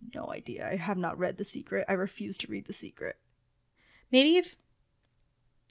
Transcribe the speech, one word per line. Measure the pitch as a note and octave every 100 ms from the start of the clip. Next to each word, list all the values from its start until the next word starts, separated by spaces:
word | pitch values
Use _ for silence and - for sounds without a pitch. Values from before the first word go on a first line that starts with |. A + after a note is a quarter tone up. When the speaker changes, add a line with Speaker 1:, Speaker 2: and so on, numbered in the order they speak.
| - -
Speaker 1:
no | -
idea. | - - - -
I | F#3+
have | E3+ F#3+
not | E3+ -
read | F3+ -
The |
Secret. | C#3+ - - G3 F#3
I |
refuse | F#3 F#3+ - G#3 G3
to | -
read | G#3 G3+
The |
Secret. | G3+ - - - - _ _ _ _ _ _ _ - _
Speaker 2:
Maybe | B3+ C#4+ F4+
if, | - - _ _ _ _ _ _ _ _ _ _ _